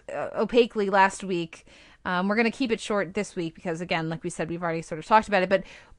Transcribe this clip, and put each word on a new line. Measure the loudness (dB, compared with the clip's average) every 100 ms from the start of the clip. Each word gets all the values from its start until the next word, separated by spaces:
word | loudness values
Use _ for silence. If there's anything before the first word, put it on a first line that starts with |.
| -8
uh, | -8 -6 -4
opaquely | 2 4 4 0 2
last | 4 4 2
week. | -6 -4 -6 -10 -20 -20 -20 _ -4
Um, | -2 0
we're | 2
gonna | 0
keep | 0 -2
it | -2
short | -2 -2 -2 -4
this | -6 -6
week | -8 -6
because, | -8 -6
again, | -4 -4 -2
like | -6
we | -6
said, | -6 -6
we've | -4
already | -4 -4
sort | -6 -10
of | 4
talked | 4 6
about | 2
it. | 4
But | 2 0 -14 -20